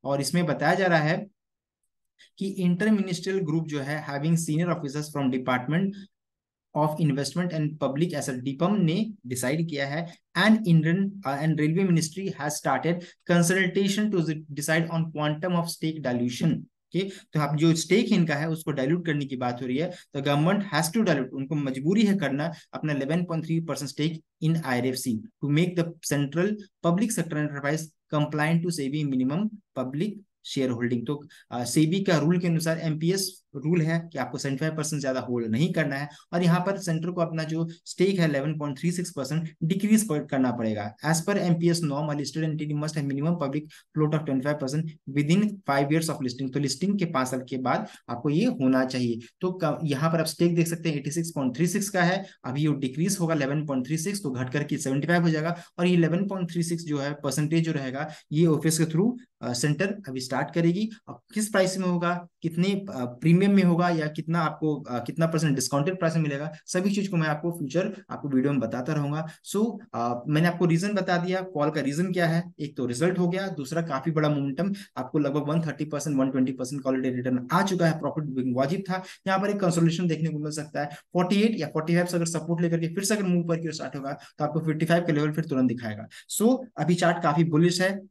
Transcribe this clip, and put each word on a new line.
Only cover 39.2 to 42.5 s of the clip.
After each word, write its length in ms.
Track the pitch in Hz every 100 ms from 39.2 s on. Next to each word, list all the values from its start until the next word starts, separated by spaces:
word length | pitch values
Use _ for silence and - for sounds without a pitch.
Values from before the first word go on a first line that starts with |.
| 131 156 160 -
डिक्रीज 440 | 160 185 208 220 202
पर 160 | 151
करना 280 | - 135 127
पड़ेगा। 420 | 120 110 104 104 - 147
As 200 | 165 165
per 80 | 196
एमपीएस 440 | 175 165 170 165
norm, 200 | 160 139
a 100 | 151
listed 300 | 147 143 160
entity 280 | 160